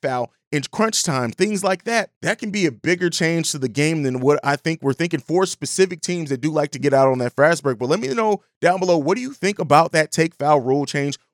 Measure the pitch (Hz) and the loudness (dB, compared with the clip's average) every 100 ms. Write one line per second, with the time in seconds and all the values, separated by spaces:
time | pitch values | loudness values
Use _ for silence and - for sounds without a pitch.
0 | 135 123 120 _ _ 147 131 - 220 - | -4 -4 -6 _ _ -6 -4 -2 0 0
1 | - 131 120 - 202 202 196 185 226 233 | -2 -2 -2 0 0 0 -2 -2 -2 -2
2 | - _ 170 220 214 202 165 117 151 180 | -4 _ -6 -4 -4 -2 -2 0 -2 0
3 | 175 - 165 165 156 147 127 123 151 160 | -2 0 0 0 -2 -4 -4 0 0 0
4 | 135 127 131 147 139 143 160 165 139 131 | -2 0 2 2 0 -2 -4 -2 -2 -2
5 | 170 147 - 170 185 - 139 - 190 175 | -2 -4 -2 0 0 -4 -4 0 0 0
6 | - 180 147 131 151 151 143 131 139 135 | -6 -6 -4 -4 -2 -2 -2 -2 2 4
7 | 135 127 120 - 151 170 143 110 123 185 | 4 2 -2 2 2 2 -2 -2 -2 -2
8 | 139 226 214 202 _ _ 175 185 180 165 | -2 -2 -2 -2 _ _ 0 2 2 2
9 | 143 214 254 277 190 208 156 147 165 160 | 2 -2 -4 -4 -4 -2 4 4 4 2
10 | 156 - 165 - 147 151 123 143 139 147 | 0 0 -2 0 2 2 2 0 0 -2
11 | 143 - _ | -4 -6 _